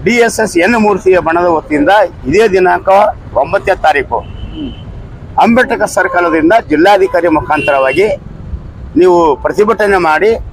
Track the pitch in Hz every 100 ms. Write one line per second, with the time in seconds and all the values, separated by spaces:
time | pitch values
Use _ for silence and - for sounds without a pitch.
0 | 185 233 233 220 220 - 180 240 208 196
1 | 185 185 160 170 175 160 - 147 147 208
2 | 185 - 127 170 226 190 180 175 - 196
3 | 208 - - 117 143 196 196 185 160 143
4 | 123 117 95 - - 160 139 - - -
5 | - - - - 190 233 247 220 208 -
6 | 185 180 175 160 156 220 - 147 180 202
7 | 185 180 170 156 - 151 147 139 135 143
8 | 208 190 - - - - - - - 143
9 | 180 175 165 131 - 151 208 214 208 196
10 | 170 156 202 226 -